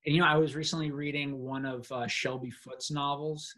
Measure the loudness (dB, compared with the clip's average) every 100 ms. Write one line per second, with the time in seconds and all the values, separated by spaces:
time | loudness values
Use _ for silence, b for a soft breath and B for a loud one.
0 | 2 6 8 6 4 0 -2 -2 -2 -2
1 | -4 -2 -4 -4 -4 -4 -4 -4 -4 -4
2 | -2 0 -2 -2 -6 -10 -14 -10 -4 0
3 | 0 0 -2 -6 -8